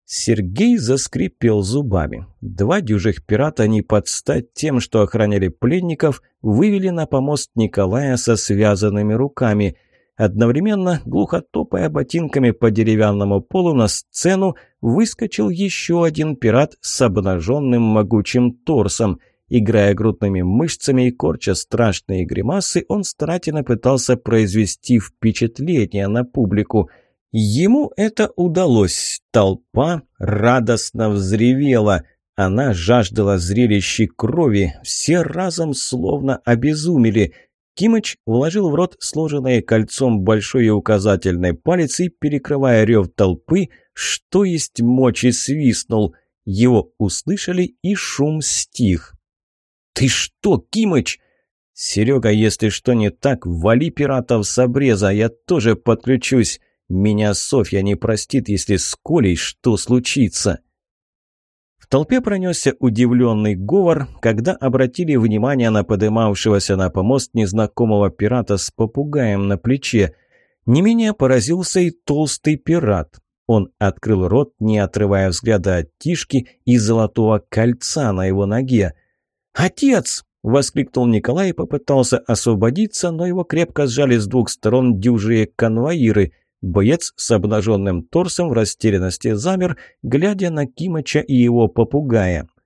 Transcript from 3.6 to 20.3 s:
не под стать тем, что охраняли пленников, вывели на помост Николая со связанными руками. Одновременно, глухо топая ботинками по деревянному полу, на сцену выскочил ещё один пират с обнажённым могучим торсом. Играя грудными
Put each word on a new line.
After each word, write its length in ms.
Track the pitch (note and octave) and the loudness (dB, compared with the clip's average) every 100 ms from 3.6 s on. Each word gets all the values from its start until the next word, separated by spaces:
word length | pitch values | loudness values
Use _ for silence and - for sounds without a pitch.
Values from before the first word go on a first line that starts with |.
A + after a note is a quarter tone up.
| G#2+ | 0
не 120 | A2 | 2
под 280 | G2 G#2 - | 2 -2 -2
стать 440 | - - D3+ A#2 | -8 -4 -4 -4
тем, 280 | - D#3 C3 | -6 -2 -2
что 200 | - A2 | 0 0
охраняли 460 | G2+ A2+ G#2+ G2+ F#2+ | 0 2 0 0 -2
пленников, 760 | - B2 F3 F3+ D#3 C#3+ C3+ _ _ | -2 -2 0 -2 -2 -2 -2 _ _
вывели 480 | G#2+ G#2 G#3 G3+ F#3+ | -2 2 2 2 -2
на 160 | F3 D#3 | -4 -2
помост 460 | C3+ C3+ D3 - - | -2 -2 -4 -4 -2
Николая 600 | A2 - F#2+ A#2 C#3 B2+ | -2 0 0 0 0 -2
со 180 | - A2 | 0 0
связанными 760 | - G2+ G#2 G2+ G#2 G2+ G#2 | 0 0 2 2 0 0 0
руками. 640 | A2 C#3 - A#2+ G#2 G2+ - _ _ _ _ | 0 -2 -2 -2 0 0 -4 _ _ _ _
Одновременно, 840 | G#2+ G2+ A#2 B2+ G3+ G#3 F#3 E3+ - | -2 2 2 2 0 0 0 -2 -4
глухо 360 | F3+ G3+ F3+ | -2 -2 -2
топая 480 | - - - - E3 | -4 -6 -4 -2 -2
ботинками 640 | D3 C3+ E3+ D#3+ C#3+ B2 | -2 -4 -4 -2 0 2
по 180 | G#2+ A#2 | 2 0
деревянному 680 | G#2+ A2 A2 G#2+ G2+ G2+ G2+ | 2 0 2 2 2 0 0
полу, 340 | - F#3+ F3 | -2 -2 0
на 140 | C#3+ G#2+ | 2 0
сцену 680 | - - - E3+ F#3+ F#3+ - _ _ | -2 -10 -4 0 0 0 -4 _ _
выскочил 680 | A#2 C3 A3 - A3+ - G#3+ | -2 0 0 -2 -8 -2 -2
ещё 520 | E3+ G3 - - E3+ | 0 -4 -4 -2 0
один 340 | E3+ D#3 D#3 C#3 | 0 0 -4 -2
пират 400 | A2+ A2 D3+ - | 2 2 2 -4
с 200 | - - | -10 0
обнажённым 800 | B2 F#2+ G2 F#2 E2 C#3 C#3 A#2+ | 0 2 -2 -2 -2 -2 0 2
могучим 720 | A2+ A2 G#2 A2+ G2 B2 B2 | 2 2 2 0 0 0 0
торсом. 680 | B2 - D3+ G2+ - A2 E2+ _ _ _ | -2 -2 0 0 0 -2 -2 _ _ _
Играя 460 | B2 G#2 G#2+ G2+ | 0 2 4 4
грудными 480 | G2 G#2+ G2+ G2+ | 2 0 0 -2